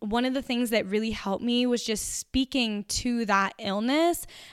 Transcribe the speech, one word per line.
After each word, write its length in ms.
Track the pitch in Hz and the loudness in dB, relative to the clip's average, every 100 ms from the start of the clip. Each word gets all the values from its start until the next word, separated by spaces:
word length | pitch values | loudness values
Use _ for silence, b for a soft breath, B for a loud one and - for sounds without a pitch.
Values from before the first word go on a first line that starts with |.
one 260 | 214 233 254 | -2 0 0
of 80 | |
the 80 | 262 | -2
things 260 | 247 240 240 | -2 -2 2
that 160 | 220 190 | 0 2
really 260 | 214 220 | 0 0
helped 300 | 214 202 190 | -4 -4 -2
me 220 | 240 240 | 0 2
was 180 | 247 240 | 2 0
just 340 | 233 214 - - | 0 -4 -4 -8
speaking 640 | - 254 262 269 226 208 | -2 0 0 0 0 -2
to 400 | 202 - 254 233 | -4 -4 0 0
that 300 | 214 196 196 - | 2 2 2 -2
illness. 680 | 196 196 233 294 339 339 - B B | -4 0 2 4 4 0 -6 B B